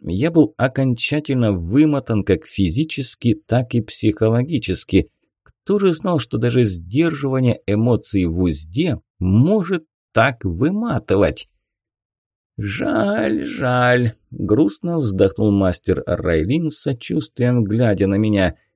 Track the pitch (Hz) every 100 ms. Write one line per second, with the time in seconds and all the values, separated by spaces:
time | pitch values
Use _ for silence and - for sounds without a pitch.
0 | 76 92 156 170 123 - 131 135 135 120
1 | - 147 147 131 113 95 85 127 156 143
2 | - 107 95 92 - - 92 98 156 -
3 | 131 - 131 107 - 123 120 120 110 -
4 | 110 107 110 117 135 147 - 87 - -
5 | - _ _ _ _ _ - 202 196 160
6 | 190 170 - 113 120 127 113 90 85 120
7 | 165 147 139 131 127 - - 104 117 113
8 | - 101 87 82 90 73 80 104 175 110
9 | - _ 90 104 151 214 175 180 - _
10 | _ - 123 123 95 82 143 202 233 117
11 | - 101 85 - - _ _ _ _ _
12 | _ _ _ _ _ - 104 - - -
13 | 202 214 - - - 240 127 123 123 123
14 | 117 - _ 123 156 110 160 - 175 170
15 | 120 95 98 - 107 98 95 90 - 90
16 | - 85 90 82 82 151 160 - 143 123
17 | - 170 - - 123 123 101 110 120 98
18 | 98 98 107 104 90 - _